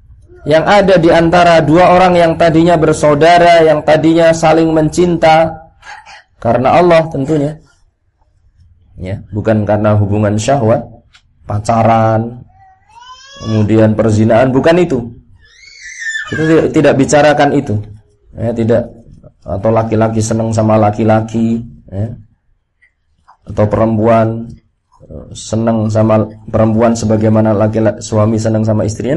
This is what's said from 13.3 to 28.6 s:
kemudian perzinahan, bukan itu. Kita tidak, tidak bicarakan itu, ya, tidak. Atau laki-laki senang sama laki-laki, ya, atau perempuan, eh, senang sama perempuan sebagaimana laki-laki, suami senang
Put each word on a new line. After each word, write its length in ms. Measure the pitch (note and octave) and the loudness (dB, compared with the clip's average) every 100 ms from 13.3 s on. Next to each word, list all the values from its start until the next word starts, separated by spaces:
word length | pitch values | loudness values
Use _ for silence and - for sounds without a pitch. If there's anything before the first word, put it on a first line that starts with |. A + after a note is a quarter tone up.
| - | -14
kemudian 560 | A2 A2 G#2 A2 A2 G#2 | -4 -2 2 2 2 2
perzinahan, 560 | A2 G#2 A2 A2+ C3 | 0 0 2 2 2
bukan 240 | C3 D#3 F3 | 0 2 2
itu. 220 | F3 B2+ A2+ - - - _ _ - - - - - - - | 0 -4 -8 -16 -20 -20 _ _ -20 -20 -20 -14 -12 -12 -8
Kita 160 | A2+ | -4
tidak, 240 | D#3+ D#3+ - D#3 | 0 0 0 0
tidak 180 | C#3+ A#2+ | 2 2
bicarakan 500 | C3+ D3 D3+ D3 C#3+ C#3+ | 2 2 2 2 0 -2
itu, 200 | - G#2 - - _ _ _ - | -4 -6 -8 -18 _ _ _ -8
ya, 160 | A2+ | -6
tidak. 320 | A#2 A2+ A#2 - - - - - _ - | -2 0 0 -2 -12 -20 -20 -20 _ -12
Atau 240 | G2 A2 | -4 -2
laki-laki 480 | A2+ A2 G#2+ A2+ A2 | -2 0 -2 -2 -2
senang 320 | G#2+ A2+ A2+ | -4 -4 -4
sama 240 | A2+ G#2+ A2 | -2 0 2
laki-laki, 880 | G#2 G#2+ A2 A2 A2 A2+ A2+ A#2 A#2 - - | 0 0 0 0 -2 -4 -2 -4 -8 -18 -14
ya, 240 | F#2+ A2+ - - _ _ _ _ _ _ _ _ _ _ _ - | -10 -10 -12 -20 _ _ _ _ _ _ _ _ _ _ _ -10
atau 160 | G#2 | -4
perempuan, 880 | G#2+ G#2 A2+ A2 A2+ A2+ A2+ A2+ A#2+ - _ _ _ _ - | -2 0 0 0 2 2 0 -4 -12 -18 _ _ _ _ -20
eh, 200 | D2+ A#1+ | -20 -18
senang 560 | A2+ - A2 A2+ A2+ A2 | -16 -6 -4 -2 -2 0
sama 400 | G#2+ A2 A2 G#2+ - - | 0 2 0 -2 -8 -6
perempuan 400 | A2 A2 A2 A#2 | -2 0 2 0
sebagaimana 640 | A2+ A2 A2 A2 A2 A2 G2+ | 0 -2 0 0 0 0 0
laki-laki, 480 | A2 A2 G#2+ - | -2 0 -2 -4
suami 320 | - A2 G#2+ A2 | -4 -2 0 -2
senang 320 | A2 A2 | -2 -2